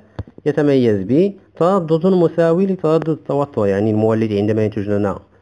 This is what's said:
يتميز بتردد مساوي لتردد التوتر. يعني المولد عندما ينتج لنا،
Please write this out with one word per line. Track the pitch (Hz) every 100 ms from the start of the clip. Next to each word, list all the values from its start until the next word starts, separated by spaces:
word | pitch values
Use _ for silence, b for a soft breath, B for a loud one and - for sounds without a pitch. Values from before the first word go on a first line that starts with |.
| - B B B 151
يتميز | 156 147 135 120 101
بتردد | 92 139 196 - _ - 170 196 160 160 185
مساوي | 185 165 170 165 170 196
لتردد | 185 156 160 156
التوتر. | 156 - 139 143 - 101
يعني | 98 110
المولد | 107 110 110 110
عندما | 101 107 107
ينتج | 107 104 101
لنا، | 104 101 92 - b